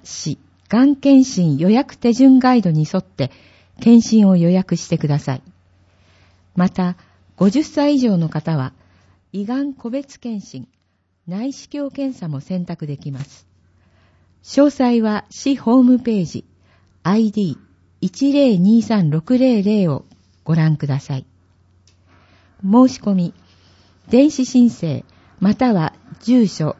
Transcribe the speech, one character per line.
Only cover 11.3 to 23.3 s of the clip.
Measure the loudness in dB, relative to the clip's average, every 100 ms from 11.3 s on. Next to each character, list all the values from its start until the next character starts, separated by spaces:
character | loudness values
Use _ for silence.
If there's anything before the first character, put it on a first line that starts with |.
| -10 -10
視 | -12 -14
鏡 | -12 -10
検 | -8 -10 -8
査 | -10
も | -10
選 | -8 -8 -8
択 | -10 -12
で | -12
き | -12
ま | -14
す。 | -14 _ _ _ _ _ _ _ _ _ _ _
詳 | -6 0 0
細 | 2 0 0
は | -2 -4 -10
市 | -10 -6 -4
ホ | 0 2
ー |
ム | 4 2
ペ | 0 -4
ー | -4
ジ、 | -10 -16 _ _ _ _ _
ア | -2 0
イ | 0
デ | -2
ィ | -4
ー | -6 _ _ _ _
一 | -10 -4 -2
零 | 2 2 2
二 | 4 2
三 | 2 -2 0
六 | -2 -2 0
零 | 2 0
零 | 0 0 -2
を | -4 -8 _ _ _
ご | -4
覧 | 0 0 -2
く | -4
だ | -6
さ | -8 -12
い。 | -12 _ _ _ _ _ _ _ _ _ _ _ _ _
申 | 0 4 4
し | 0
込 | -4
み、 | -2 -4